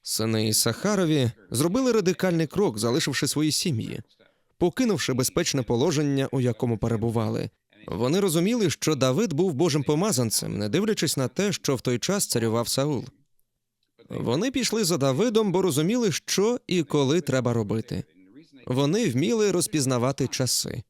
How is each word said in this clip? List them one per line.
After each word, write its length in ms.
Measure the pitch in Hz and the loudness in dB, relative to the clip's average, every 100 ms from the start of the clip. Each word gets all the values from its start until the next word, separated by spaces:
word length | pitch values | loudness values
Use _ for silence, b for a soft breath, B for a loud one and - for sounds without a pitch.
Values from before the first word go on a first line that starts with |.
Сини 460 | - - 110 110 110 | -6 -2 0 2 2
Ісахарові 840 | 107 - 113 202 208 170 156 120 - - | 2 0 0 0 0 2 2 0 -2 -6
зробили 400 | 117 165 220 262 | -2 0 2 2
радикальний 560 | 226 185 175 185 170 160 | 2 2 0 0 0 0
крок, 320 | - 202 107 | 0 -2 0
залишивши 480 | 117 139 156 131 147 | 0 0 0 -2 -2
свої 240 | 143 156 | 0 0
сім'ї, 500 | - 185 117 107 - - _ - _ _ _ | 0 -2 -2 -4 -10 -14 _ -20 _ _ _
покинувши 560 | 175 - 254 180 - | -2 2 0 0 0
безпечне 500 | 127 127 - 175 143 | 0 0 0 0 -2
положення, 680 | 123 120 160 147 147 139 135 | 0 0 2 2 0 0 -2
у 100 | 135 | 0
якому 360 | 123 113 123 113 | 0 0 -2 -2
перебували. 720 | 117 113 117 113 107 113 107 _ _ 107 - | -2 0 0 0 -2 -4 -6 _ _ -20 -10
Вони 320 | 90 123 180 | -2 0 2
розуміли, 500 | 196 160 185 240 180 | 2 2 2 2 0
що 260 | - - 147 | 0 -2 2
Давид 380 | 131 135 226 | 2 2 0
був 200 | 147 190 | 2 0
Божим 300 | 131 175 147 | 2 2 2
помазанцем, 760 | 135 151 214 160 117 - 107 104 | 2 2 2 2 0 -2 -4 -4
не 120 | 101 | 0
дивлячись 480 | 147 208 208 156 - | 0 0 0 -2 -2
на 100 | 127 | -2
те, 240 | - 202 | 0 0
що 240 | 156 - 127 | 0 -2 -2
в 60 | |
той 180 | - 123 | 0 -2
час 280 | - 196 - | 0 -2 0
царював 400 | 120 113 113 113 | 0 0 0 0
Саул. 380 | - 143 127 - _ _ _ _ _ _ _ _ _ - | -2 0 -2 -6 _ _ _ _ _ _ _ _ _ -10
Вони 420 | - - 131 247 | -6 -2 0 0
пішли 320 | 262 233 220 | -2 -2 0
за 140 | 180 170 | 0 2
Давидом, 540 | 135 131 240 220 214 | 2 2 2 2 2
бо 100 | 175 | 2
розуміли, 500 | 185 139 160 247 220 | 2 2 0 0 0
що 480 | 135 - - 208 240 - | -2 -2 0 0 -2 -2
і 160 | 180 | -2
коли 380 | 151 147 135 170 | 0 0 2 0
треба 320 | - 131 120 | 0 0 0
робити. 500 | 117 104 110 - 95 - 92 92 123 165 135 - | 0 0 -4 -4 -8 -10 _ -20 -20 -20 -20 -4
Вони 440 | 127 143 202 214 | 0 2 2 0
вміли 420 | 120 185 226 208 | 0 2 2 2
розпізнавати 760 | 180 160 156 131 127 123 139 131 | 2 0 -2 0 0 0 0 -4
часи. 560 | - 127 - - - | -2 -2 -2 -4 -10